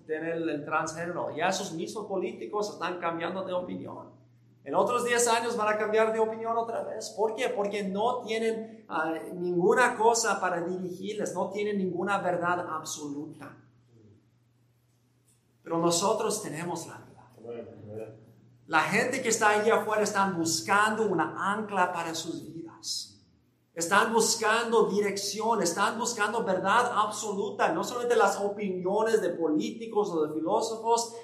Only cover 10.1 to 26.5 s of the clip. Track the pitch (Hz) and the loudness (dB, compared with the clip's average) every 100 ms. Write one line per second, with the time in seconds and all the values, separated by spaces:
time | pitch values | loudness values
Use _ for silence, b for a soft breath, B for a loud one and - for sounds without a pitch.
10.1 | 233 226 196 185 170 165 185 180 180 196 | 6 2 0 0 0 -2 -4 -6 -6 -6
11.1 | 208 175 175 185 208 208 202 185 170 196 | -4 -4 -2 -4 -2 -2 0 0 -2 0
12.1 | 196 180 175 175 180 165 160 156 - 147 | 0 0 0 0 -2 -2 -8 -8 -8 -8
13.1 | 143 156 - 135 - - _ _ - - | -8 -10 -12 -16 -18 -20 _ _ -20 -20
14.1 | - _ _ _ _ _ _ _ _ _ | -20 _ _ _ _ _ _ _ _ _
15.1 | _ _ _ _ _ - 165 170 170 202 | _ _ _ _ _ -4 0 2 4 2
16.1 | 220 220 - 156 147 175 165 - - - | 2 0 -2 -6 -6 -6 -6 -8 -14 -18
17.1 | - - - 113 117 113 107 104 110 113 | -20 -20 -18 -14 -12 -14 -16 -14 -12 -12
18.1 | - - - - _ - 160 156 202 247 | -14 -20 -20 -20 _ -2 0 2 2 2
19.1 | 269 233 214 220 208 220 208 214 214 196 | 0 0 2 4 4 4 4 2 0 2
20.1 | 196 196 170 160 160 - 202 214 220 208 | 2 2 0 0 0 2 4 4 2 2
21.1 | 170 151 - 180 208 208 196 180 170 165 | 2 0 -2 -2 -2 -2 2 2 0 -4
22.1 | 160 165 147 - - - - - - - | -6 -6 -8 -10 -12 -14 -12 -8 -8 -10
23.1 | - _ _ _ _ _ - 165 196 226 | -16 _ _ _ _ _ -6 2 4 4
24.1 | 226 214 - 214 226 233 226 180 196 202 | 4 4 2 2 2 4 4 4 2 0
25.1 | 190 - 202 220 220 175 185 214 226 233 | -2 -4 -2 0 2 2 2 0 0 -4
26.1 | - 208 226 196 | 0 0 0 0